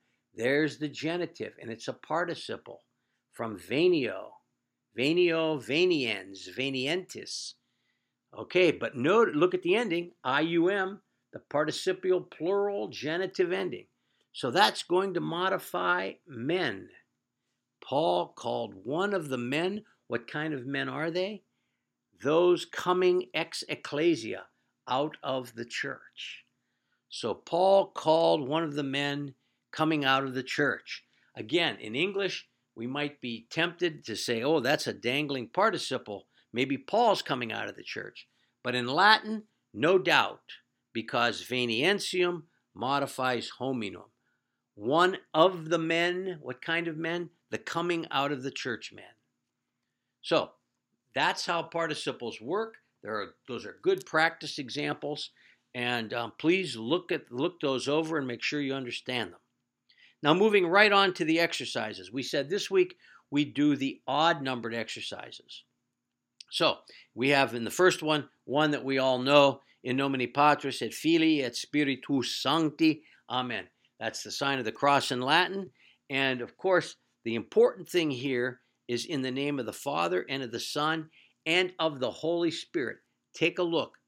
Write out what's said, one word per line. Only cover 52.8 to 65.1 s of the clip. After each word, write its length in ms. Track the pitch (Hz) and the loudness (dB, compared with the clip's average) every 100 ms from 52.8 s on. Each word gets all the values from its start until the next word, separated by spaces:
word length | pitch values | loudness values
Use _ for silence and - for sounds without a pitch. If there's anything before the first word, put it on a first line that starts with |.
| _ _ | _ _
There 120 | - | -8
are, 200 | 110 95 - - | -6 -8 -12 -12
those 180 | 120 104 | -12 -12
are 120 | - | -4
good 220 | 180 185 | 0 0
practice 540 | - 156 165 160 151 - | 0 2 2 0 -8 -10
examples, 720 | 127 143 147 147 147 147 - - _ _ _ | -8 -6 -4 -4 -6 -8 -10 -16 _ _ _
and, 380 | 123 120 120 113 | -6 -2 -2 -2
um, 200 | 123 117 - | -6 -6 -2
please 380 | 156 185 170 117 | 2 2 0 -6
look 360 | 113 165 - | -2 -2 0
at, 180 | 151 - | -6 -6
look 300 | 123 160 - | -4 -4 -2
those 260 | 143 131 123 | -2 -2 0
over 300 | 151 160 160 | 0 0 -2
and 80 | 131 | -4
make 160 | 117 | -6
sure 180 | - 147 | -4 -4
you 140 | 135 | -4
understand 580 | 135 123 117 - 127 95 | -4 -6 -8 -6 -4 -4
them. 80 | - _ _ _ _ _ _ _ _ | -8 _ _ _ _ _ _ _ _
Now, 120 | 147 | 4
moving 320 | 175 214 202 175 | 6 6 4 4
right 240 | 190 214 | 6 6
on 220 | 202 196 | 6 4
to 100 | 180 | 2
the 140 | 156 160 | 0 2
exercises. 720 | 170 - 123 123 110 95 92 | 2 -2 -6 -4 -6 -8 -10
We 120 | 123 | -8
said 260 | 127 156 139 | -4 -4 -2
this 220 | 196 - | -4 2
week 260 | 190 180 - - - _ | 2 2 0 -20 -20 _
we 140 | 143 | 0
do 320 | 143 123 147 143 | 0 2 4 4
the 240 | 135 - - | 0 -4 -2
odd-numbered 640 | 143 165 160 135 127 113 | 2 4 2 -2 -4 -4
exercises. 920 | 117 110 113 - | -6 -6 -8 -10